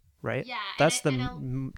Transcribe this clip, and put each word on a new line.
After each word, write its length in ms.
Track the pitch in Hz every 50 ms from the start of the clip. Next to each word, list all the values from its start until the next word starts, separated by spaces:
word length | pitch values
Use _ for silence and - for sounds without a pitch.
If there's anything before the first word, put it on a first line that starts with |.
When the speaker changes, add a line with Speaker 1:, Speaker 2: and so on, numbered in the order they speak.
| _ _ _ _
Speaker 1:
right? 240 | - 123 113 131 -
Speaker 2:
Yeah, 100 | 254 247
and 220 | 220 202 196 - -
Speaker 1:
That's 200 | 143 165 156 -
Speaker 2:
it, 60 | -
Speaker 1:
the 40 | 156
Speaker 2:
and 100 | 131 123
a 20 | 123 139
Speaker 1:
m-, 400 | 160 156 139 127 127 135 135 131 -